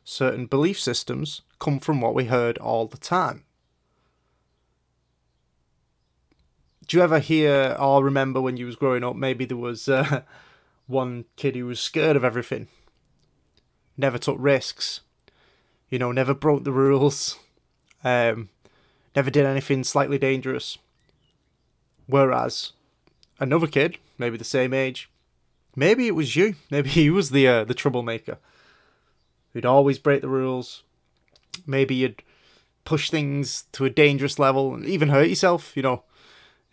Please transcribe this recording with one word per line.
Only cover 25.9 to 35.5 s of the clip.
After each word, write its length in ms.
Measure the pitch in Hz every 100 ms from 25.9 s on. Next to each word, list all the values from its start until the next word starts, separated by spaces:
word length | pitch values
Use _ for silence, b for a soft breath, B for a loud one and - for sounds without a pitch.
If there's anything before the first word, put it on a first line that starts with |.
| 233 240
it 80 |
was 200 | 160 135
you, 200 | 127 214 180 _
maybe 200 | 147 135
<laughs> 100 | 165
he 100 | 151
was 220 | 185 156
the, 160 | 139 131
uh, 160 | 120
the 100 | 107
troublemaker, 640 | - 143 123 117 113 - - b b b b b b b b _ _ _
who'd 120 | 120
always 320 | 120 139 143 135
break 240 | 147 139
the 60 | 135
rules. 560 | 135 131 127 123 - _ _ _ _ _ _ _ -
Maybe 300 | 143 135 131
you'd 260 | 127 127 110 b b b b b _
push 260 | - 156 -
things 540 | 160 143 143 143 - -
to 140 | -
a 40 | 135
dangerous 500 | 135 147 139 143 147
level 340 | 135 135 135
and 120 | 123
even 220 | - 185 147
hurt 220 | 139 170
yourself, 460 | 180 190